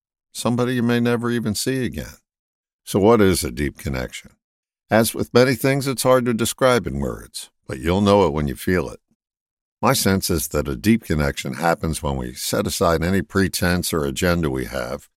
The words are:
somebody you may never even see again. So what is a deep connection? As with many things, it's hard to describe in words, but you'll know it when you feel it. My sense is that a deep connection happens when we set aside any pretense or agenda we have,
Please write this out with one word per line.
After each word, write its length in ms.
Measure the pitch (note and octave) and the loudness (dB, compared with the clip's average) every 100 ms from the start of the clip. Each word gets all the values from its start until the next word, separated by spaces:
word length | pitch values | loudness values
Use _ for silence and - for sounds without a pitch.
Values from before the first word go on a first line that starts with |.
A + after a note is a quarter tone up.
| _ _ _ | _ _ _
somebody 440 | - - A#2+ B2 B2+ | -6 -2 0 0 0
you 80 | |
may 160 | A#2 A#2+ | 2 2
never 320 | A#2+ A#2+ A#2+ | 2 0 -2
even 240 | A#2+ A2 G#2 | -2 -2 -4
see 280 | - C3 | -4 -4
again. 300 | A#2 C#2+ C2 - _ _ _ _ _ _ - | -4 -6 -12 -16 _ _ _ _ _ _ -8
So 140 | G#2+ | 2
what 200 | G2+ A#2 | 4 6
is 240 | G2 F2 | 6 2
a 60 | D2+ | -2
deep 300 | A#1+ C#2+ - | -4 -6 -6
connection? 540 | - C2 B1 - - _ _ _ _ _ - | -8 -6 -8 -12 -20 _ _ _ _ _ 0
As 240 | D3+ A#2 - | 2 2 -2
with 180 | - | 2
many 220 | A#2+ B2+ A#2+ | 4 4 2
things, 320 | C#3 C#3 C3 | 0 0 -2
it's 160 | A#2+ | 0
hard 220 | C3 B2+ B2 | 4 4 4
to 80 | A2 | 0
describe 500 | A2+ - C3 B2 E2+ | -2 2 2 2 0
in 140 | C#2 | -4
words, 500 | C2+ A1 - - - _ - | -4 -6 -12 -18 -18 _ -14
but 120 | C2+ | -6
you'll 220 | D2 F#2 | -2 2
know 260 | G2+ G2+ F2+ | 4 6 4
it 60 | |
when 140 | D2 D2 | 0 -4
you 60 | |
feel 340 | B1+ - F#2 C#2 | -4 -2 0 -2
it. 80 | - _ _ _ _ _ _ _ _ | -8 _ _ _ _ _ _ _ _
My 120 | G#2+ | 0
sense 360 | C3+ G2+ F#2+ - | 2 2 0 0
is 200 | E2+ - | -2 -2
that 180 | D2+ C2+ | -4 -2
a 80 | B1+ | -2
deep 280 | G2+ A2+ | 2 2
connection 520 | - D#2 C#2+ C#2 C#2+ B1+ | 0 -2 -2 -4 -8 -2
happens 480 | E2+ E2+ E2+ D2 | 0 0 -2 -4
when 140 | C#2+ C2+ | -6 -6
we 180 | A#1+ B1+ | -8 -8
set 320 | - A2+ G2+ | -4 -4 -2
aside 340 | - F2 E2 | 0 0 2
any 220 | E2+ F#2+ | 0 -2
pretense 680 | - G2 F2+ - F2+ F2+ - | 0 0 0 0 0 0 0
or 120 | E2+ C#2+ | -2 -2
agenda 460 | C2 F#2 F2 D2+ | 0 0 0 0
we 140 | C2 A#1+ | -2 -4
have, 440 | C2+ A#1+ C#2+ - | -6 -8 -10 -12